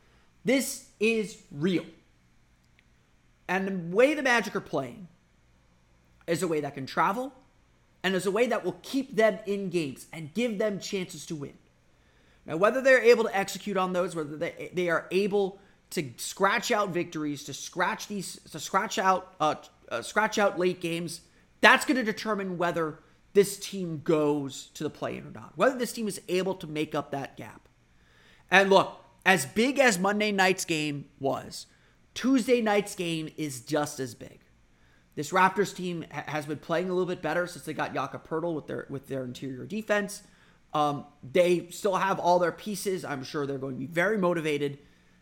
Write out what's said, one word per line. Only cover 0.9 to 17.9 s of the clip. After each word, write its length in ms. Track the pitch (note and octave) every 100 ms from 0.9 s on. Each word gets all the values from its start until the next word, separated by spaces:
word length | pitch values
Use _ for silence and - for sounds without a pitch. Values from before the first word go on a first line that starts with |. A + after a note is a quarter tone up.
| -
is 420 | A3 A3+ G3 - -
real. 340 | C#3+ F3 E3+ - - _ _ _ _ _ _ _ _ _ _ _ _ _ _ -
And 200 | F#3 G3
the 280 | F#3+ E3 F#3+
way 180 | C4+
the 100 | D4+
Magic 320 | C4 A#3+ G3+ F#3+
are 60 |
playing 460 | - D3+ B2+ A#2+ F3+ _ _ _ _ _ _ _ _ _ _ _ -
is 140 | E3
a 60 | F3
way 140 | D#3
that 120 | C#3
can 120 | C3+ C3
travel 480 | - E3 G#3+ C4+ - _ _ _ _ _ _
and 140 | F3+ F#3
is 100 | G3
a 60 |
way 160 | G3+ B3
that 160 | A3
will 140 | F3 -
keep 340 | - C4+ C4 F#3
them 240 | A3 F#3+ -
in 240 | G3+ F#3+
games 380 | F3 D3 B2 -
and 220 | D#3+ D3+
give 240 | G#3 A#3+ G3+
them 220 | G#3+ F#3+
chances 460 | - G3 E3+ D3+ -
to 100 | D#3
win. 180 | C3+ - _ _ _ _ _ _ _ _ -
Now, 120 | D#3
whether 240 | G#3 C4
they're 200 | C4 C4
able 220 | A3+ A#3
to 120 | A3 G3
execute 420 | G3 F#3 G3+ F#3
on 160 | F#3
those, 220 | F3+ F3+ E3
whether 200 | D3 D3+
they, 340 | E3 - -
they 160 | E3+ F3
are 180 | D#3+ -
able 480 | F3+ G3+ G3+ F#3+ - - _ -
to 200 | - C#3 -
scratch 540 | - - G3 A3+ -
out 180 | A3 G3+
victories, 540 | E3+ E3+ D#3+ D3+ C#3+
to 100 | -
scratch 540 | C3+ - F3 F3+